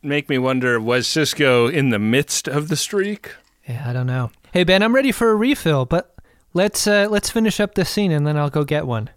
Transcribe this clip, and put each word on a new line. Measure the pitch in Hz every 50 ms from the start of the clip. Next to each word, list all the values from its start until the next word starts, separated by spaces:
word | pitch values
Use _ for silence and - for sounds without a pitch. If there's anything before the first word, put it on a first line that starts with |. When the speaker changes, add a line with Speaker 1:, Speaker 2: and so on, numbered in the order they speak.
| -
Speaker 1:
make | 147 143 147 143 -
me | 147 131
wonder, | 127 127 131 127 123 127 120 117
was | 110 113 123 127 120 -
Sisko | - 160 151 - - - 151 135 127 123 120 117 -
in | 147 135 135
the | 117 104
midst | 104 110 117 135 147 - - - - -
of | 131 147 151 156
the | 170
streak? | 143 - - - 202 190 208 208 196 - - - - _ _ _ _ _ -
Speaker 2:
Yeah, | 123 120 147 123
I | 123
don't | 127 127 127
know. | 127 131 123 - - _ _ - -
Hey, | 180 180
Ben, | 160 185 190
I'm | 208 226 233
ready | 269 269 277
for | 214 - 240 233
a | 220
refill, | 214 220 254 294 - - 170 151 139 131
but | 123 - 170 - _ _ - - _ _ _ _ _ _
let's, | 170 190 214 - - - 214
uh, | 208 208 202 208
let's | 214 208 - -
finish | - 233 220 220 185 -
up | 208 202 -
this | - 180 -
scene | - - 208 190
and | 160 151 147
then | 151 151 147
I'll | 147 147
go | - 156 147
get | 139 147 147 156 135
one. | 120 110 107 120 -